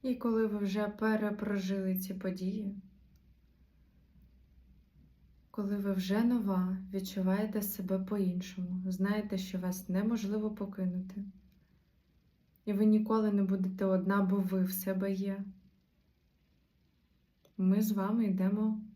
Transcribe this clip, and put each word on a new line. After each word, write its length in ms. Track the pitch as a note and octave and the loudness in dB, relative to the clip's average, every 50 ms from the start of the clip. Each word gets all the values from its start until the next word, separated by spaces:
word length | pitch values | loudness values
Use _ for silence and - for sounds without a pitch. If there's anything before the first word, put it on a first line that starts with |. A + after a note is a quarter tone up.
| - | 0
І 100 | C4 B3 | -2 -2
коли 320 | B3 - A#3+ A3+ A3 A3 G#3+ | 0 0 2 2 4 2 2
ви 100 | G#3 G#3 | 2 0
вже 300 | G3+ G3 F#3 G#3 G#3 G#3 | -2 0 0 0 0 -2
перепрожили 1080 | G#3 - A3 A3 G#3+ G#3+ G#3+ G#3 G3+ - G#3 G3+ G3+ G3 F#3 F#3 G3 G3 F#3+ F#3+ F#3 | -2 0 0 2 2 2 2 0 -2 -2 -2 -2 -2 -2 0 0 -2 0 0 0 -2
ці 180 | - - - F#3 | -2 -4 -6 -8
події, 680 | - - F#3+ F3+ - F#3 F#3+ G#3+ A3 G#3 G3 - - - - - - - - - - _ - - _ _ _ _ _ - _ _ _ - _ _ - _ _ _ - - - _ - - _ - - - - - - - _ _ - - - - _ - - - - - _ | -6 -4 -6 -4 -2 -4 -4 -2 -2 -4 -6 -6 -8 -14 -18 -20 -20 -20 -20 -20 -20 _ -20 -20 _ _ _ _ _ -20 _ _ _ -20 _ _ -20 _ _ _ -20 -20 -20 _ -20 -20 _ -20 -20 -20 -20 -20 -20 -20 _ _ -20 -20 -20 -20 _ -20 -20 -20 -20 -20 _
коли 260 | - - G3+ G3 G3+ G3+ | -6 -4 -2 -2 0 0
ви 140 | G3 G3 | 0 0
вже 320 | G3 F#3 F#3 F#3 G3 G#3+ A#3 | 0 0 0 2 2 4 4
нова, 540 | A#3+ B3 A#3+ G#3 G3+ F#3+ F#3 F#3 F3+ F#3+ F#3+ - - - | 4 4 2 2 2 2 2 2 0 -2 -4 -6 -6 -6
відчуваєте 680 | F#3+ F#3 - - G3 F#3 F#3 F#3+ G3+ G#3+ G#3+ - G#3+ | -6 -6 -4 -4 0 2 2 2 2 0 -2 -2 -2
себе 380 | G3 - - - F#3 F3+ F#3+ F#3+ | -4 -4 -6 -6 -4 -2 -2 -2
по-іншому, 920 | F#3+ - G#3 G3+ G3 F3+ F3 F3+ F#3 - - F#3 F3+ F3 F3+ F#3 F#3 F#3 | -2 -2 0 0 2 2 0 -2 -4 -6 -6 -6 -6 -4 -4 -4 -2 -4
знаєте, 460 | F#3 F#3+ F#3+ G3 G#3 G#3+ G#3 G#3 G3+ F#3+ | -2 0 0 0 0 0 -2 -2 -4 -4
що 220 | F#3 - - F#3 | -4 -4 -6 -4
вас 300 | F3+ F3+ F3+ F#3 - - | -2 -2 -4 -4 -4 -2
неможливо 600 | F3+ F#3+ G#3 A3 A#3 A3 G3 G3 G#3 G#3+ G#3+ G#3+ | 0 0 2 2 0 0 0 -2 -2 0 -2 -2
покинути, 720 | G#3+ - G3+ G3 - - F#3 F3+ F3 F#3 F#3 F#3 - G3+ G3+ G3+ - - - - _ - _ _ _ _ _ _ _ _ _ _ _ _ _ _ _ _ _ _ _ _ _ | -4 -4 -8 -8 -4 -2 -2 -2 -2 -2 -6 -6 -8 -10 -10 -10 -12 -18 -20 -20 _ -20 _ _ _ _ _ _ _ _ _ _ _ _ _ _ _ _ _ _ _ _ _
і 80 | - G3+ | -2 2
ви 120 | G3 G#3+ | 4 6
ніколи 460 | G#3+ G#3+ G#3+ G#3+ - A3 A3 G#3+ G#3 | 6 6 4 4 4 2 2 4 4
не 120 | G3+ G3+ G3 | 4 2 2
будете 420 | F#3 F#3+ F#3+ F#3 - - - G3 | 2 2 0 0 -2 0 0 2
одна, 360 | F#3+ F#3 F3+ F3 F#3+ G3 G3+ | 2 2 2 4 4 4 4
бо 160 | G3 F#3 G3 G3+ | 4 4 2 2
ви 260 | F#3+ F#3 F#3+ F#3+ F#3 | 2 0 2 2 0
в 80 | F#3 | 0
себе 420 | - - - F#3+ F#3+ F#3+ F#3+ G3 G3 | 0 -4 -4 -2 -2 -2 0 -2 -2
є. 300 | F#3+ G3 G3 G3 G3 G3 - - - - - _ _ _ _ _ _ _ _ _ _ _ _ _ _ _ _ _ _ _ _ _ _ _ _ _ _ _ _ _ _ _ _ _ _ _ _ _ - | -2 -2 -4 -4 -4 -8 -10 -12 -18 -20 -20 _ _ _ _ _ _ _ _ _ _ _ _ _ _ _ _ _ _ _ _ _ _ _ _ _ _ _ _ _ _ _ _ _ _ _ _ _ 0
Ми 240 | F#3+ F#3 F#3+ G#3 | 2 4 4 4
з 100 | A3 G#3+ | 2 2
вами 340 | G#3 G3 F#3+ G3+ A3 A#3 A3+ | 0 0 0 0 2 2 2
йдемо 560 | G3+ F#3 F#3+ F#3 F#3+ G#3 G#3+ G#3+ A3 G#3+ - - - - | 2 2 2 2 2 2 2 0 0 -2 -2 -6 -12 -16